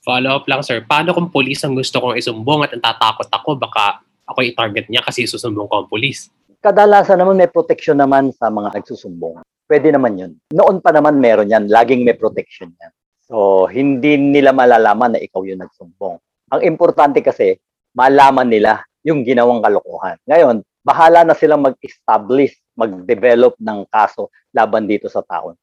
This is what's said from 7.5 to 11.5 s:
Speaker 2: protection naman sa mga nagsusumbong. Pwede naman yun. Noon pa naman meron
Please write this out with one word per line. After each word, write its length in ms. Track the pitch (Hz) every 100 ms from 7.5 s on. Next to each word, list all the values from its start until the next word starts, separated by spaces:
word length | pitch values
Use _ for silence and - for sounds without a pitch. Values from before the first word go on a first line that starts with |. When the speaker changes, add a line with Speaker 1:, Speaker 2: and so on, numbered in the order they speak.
Speaker 2:
protection 480 | 170 165 165 - 143
naman 320 | 139 135 135
sa 160 | - 113
mga 320 | 107 104 104
nagsusumbong. 640 | - 113 104 85 82 82 - _ _
Pwede 240 | 151 143
naman 240 | 143 123 98
yun. 160 | 92 82 _ 160
Noon 240 | 220 190
pa 160 | 143 151
naman 240 | 147 147
meron 320 | 123 107 101